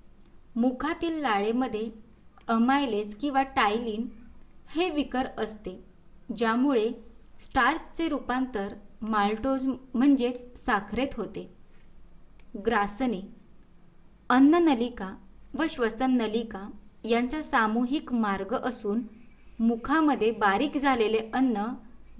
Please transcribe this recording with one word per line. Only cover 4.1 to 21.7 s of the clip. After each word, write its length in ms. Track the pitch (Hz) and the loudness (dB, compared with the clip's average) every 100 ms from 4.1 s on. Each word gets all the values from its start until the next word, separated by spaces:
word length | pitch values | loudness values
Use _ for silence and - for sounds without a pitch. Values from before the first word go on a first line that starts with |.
| - - - - - - 294 | -10 -18 -20 -20 -20 -10 -2
हे 140 | 359 | 0
विकर 360 | 302 277 254 254 - | 0 -2 -2 -4 -4
असते, 460 | 220 - - 185 - - - - - 220 | -8 -6 -12 -14 -18 -20 -20 -20 -12 -2
ज्यामुळे 540 | 226 226 277 262 214 254 - - - - | 0 2 4 4 2 -4 -14 -20 -20 -16
स्टार्चचे 680 | - - 247 320 - - 330 | -4 2 2 2 -6 -4 -2
रूपांतर 640 | 277 220 247 262 220 196 - - - | -2 -2 -2 -2 -4 -6 -8 -18 -12
माल्टोज 680 | 214 220 202 214 269 269 262 247 - | -2 2 2 0 0 0 -2 -4 -4
म्हणजेच 720 | 226 277 277 240 247 - - - | 2 4 6 2 -4 -12 -10 0
साखरेत 420 | 214 202 214 269 | 0 0 -4 -4
होते. 400 | - 185 175 180 - - - - - - - - - - 214 202 | -4 -8 -8 -14 -18 -20 -20 -20 -20 -20 -20 -20 -20 -16 -6 0
ग्रासने. 560 | 226 202 - 262 190 - - - - - - - - - - - | 0 0 -2 -2 -4 -8 -18 -20 -20 -20 -20 -20 -20 -20 -20 0
अन्ननलिका 840 | 247 277 339 330 254 240 226 190 190 - - - 240 | 6 8 8 6 4 0 -4 -10 -10 -18 -20 -14 -4
व 40 | 320 | -4
श्वसन 420 | 285 233 220 262 | 0 -2 0 0
नलिका 580 | 254 220 220 220 196 202 - - - | 2 2 -2 -4 -10 -12 -16 -20 -12
यांचा 380 | 220 233 247 302 | 0 0 2 -2
सामूहिक 720 | 302 262 220 220 247 294 - | 0 2 2 2 0 0 -2
मार्ग 400 | 247 220 190 190 | 0 0 0 -2
असून 480 | 240 - 240 208 214 - - - - - - | -4 -2 -4 -2 -2 -4 -14 -20 -20 -20 0
मुखामध्ये 720 | 226 233 - 302 311 247 214 | 2 2 2 4 4 4 2
बारीक 460 | 214 208 196 294 302 | 2 2 2 0 0
झालेले 520 | 277 254 214 220 220 | 2 2 2 2 -2
अन्न 300 | 247 262 214 214 | 0 2 2 -2